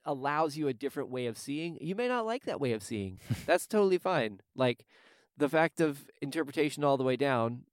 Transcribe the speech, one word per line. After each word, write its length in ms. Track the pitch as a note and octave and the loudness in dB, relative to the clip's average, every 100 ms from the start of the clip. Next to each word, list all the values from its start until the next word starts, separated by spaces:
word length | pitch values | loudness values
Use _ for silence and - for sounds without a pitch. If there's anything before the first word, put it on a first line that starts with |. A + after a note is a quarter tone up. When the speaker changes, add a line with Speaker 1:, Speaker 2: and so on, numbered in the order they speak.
| - | -6
Speaker 1:
allows 500 | C#3 C#3 D3 D#3+ D3 | -4 -2 0 0 0
you 120 | C#3+ | -2
a 60 | |
different 360 | A#2 C#3 D3 C3 | -2 -4 -4 -6
way 160 | B2+ B2 | -4 -4
of 120 | A2 | -6
seeing. 400 | - D3 E3+ D#3+ | -8 -6 -6 -6
You 140 | D#3 G3 | -6 -4
may 120 | B3 | -2
not 180 | B3 A3 | -2 -2
like 200 | A#3 - | -4 -4
that 160 | - | -4
way 100 | C3+ | -2
of 100 | A2+ | -2
seeing. 360 | G2 A2 F#2+ F#2 - | -4 -6 -6 -8 -6
Speaker 2:
<laughs> 140 | A#2 - | -4 2
Speaker 1:
That's 220 | F3 - | 0 2
totally 300 | G#3+ G3 F3+ | 2 4 2
fine. 420 | F#3 E3+ A2 G2 _ - | 2 0 0 -4 _ 0
Like, 300 | B2+ A#2+ _ _ _ _ _ - | 0 0 _ _ _ _ _ -2
the 120 | C#3+ | 2
fact 320 | D#3+ D#3+ - | 4 2 4
of 240 | D#3+ C#3+ - _ | 2 0 -10 _
interpretation 640 | C#3 D#3+ C#3+ E3 D3+ D3 D3 | -4 -2 -2 0 0 2 2
all 100 | C#3 | 4
the 80 | |
way 140 | C3 B2 | 2 2
down 460 | C#3 B2+ A#2 A#2+ - | 2 2 2 -2 -12